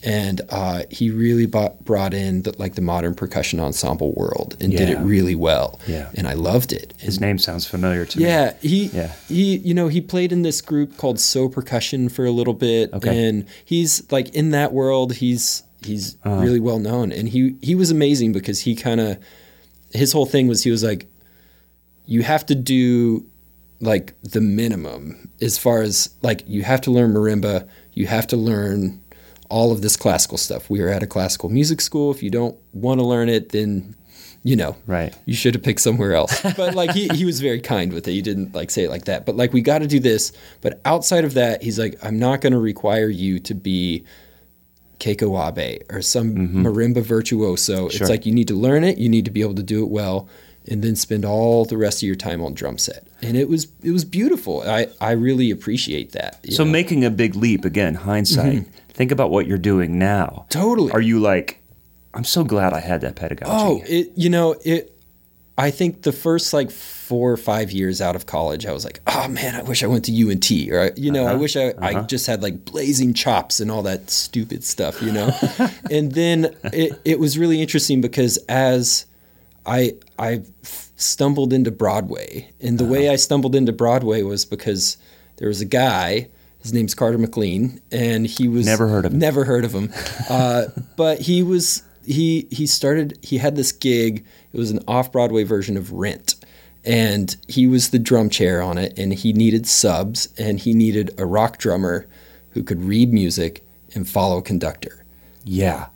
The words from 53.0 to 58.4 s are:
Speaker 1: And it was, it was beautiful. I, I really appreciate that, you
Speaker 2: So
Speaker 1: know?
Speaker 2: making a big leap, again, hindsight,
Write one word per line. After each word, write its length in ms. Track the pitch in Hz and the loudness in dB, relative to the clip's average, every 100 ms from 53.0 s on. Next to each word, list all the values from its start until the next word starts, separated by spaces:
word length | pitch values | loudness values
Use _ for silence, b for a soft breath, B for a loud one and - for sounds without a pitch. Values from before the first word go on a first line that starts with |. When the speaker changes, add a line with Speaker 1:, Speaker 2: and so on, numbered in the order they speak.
| - _ | -20 _
Speaker 1:
And 140 | 117 120 | -2 0
it 120 | 139 | 0
was, 180 | 160 151 - | 0 -4 -6
it 80 | 156 | -2
was 140 | 180 156 | 0 0
beautiful. 560 | 175 254 359 - 76 | 0 2 0 -2 -4
I, 260 | 67 107 117 - | -2 0 -2 -2
I 100 | 110 | -2
really 400 | 117 123 131 123 | 2 2 2 0
appreciate 640 | 95 - 123 - 76 - | -2 -4 -4 -4 -6 -8
that, 260 | - - - | -10 -10 -12
you 100 | - | -6
Speaker 2:
So 100 | - | 0
Speaker 1:
know? 80 | 156 | 2
Speaker 2:
making 320 | 156 175 156 | 2 2 2
a 60 | 123 | 2
big 260 | 107 113 95 | 2 0 2
leap, 300 | 117 101 92 | 2 2 0
again, 300 | 82 92 80 | 0 0 -2
hindsight, 580 | 95 104 98 135 | -2 0 2 2